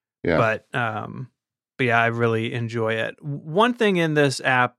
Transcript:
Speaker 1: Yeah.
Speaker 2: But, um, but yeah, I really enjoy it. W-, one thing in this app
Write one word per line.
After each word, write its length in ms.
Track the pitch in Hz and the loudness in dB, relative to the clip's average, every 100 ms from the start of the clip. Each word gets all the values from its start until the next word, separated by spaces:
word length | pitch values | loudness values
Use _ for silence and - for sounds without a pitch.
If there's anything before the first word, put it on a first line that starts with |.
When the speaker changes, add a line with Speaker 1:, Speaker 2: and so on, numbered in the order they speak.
| _ _ | _ _
Speaker 1:
Yeah. 140 | 85 82 | 0 2
Speaker 2:
But, 360 | 110 107 _ | 2 0 _
um, 560 | 135 117 107 113 - 127 _ _ _ _ - | -4 -4 -4 -8 -12 -14 _ _ _ _ -4
but 100 | 123 | 0
yeah, 120 | 117 | 2
I 40 | 117 | 2
really 480 | 117 117 113 117 | 2 0 0 -2
enjoy 400 | 123 117 117 110 | -4 -6 -4 -2
it. 240 | 113 113 - | -2 -4 -8
W-, 220 | 151 143 | -10 -10
one 340 | 160 165 233 | -4 0 2
thing 240 | 240 214 180 | 2 0 2
in 160 | 165 | 2
this 260 | 151 143 131 | 2 2 0
app 380 | 143 127 123 | 0 2 2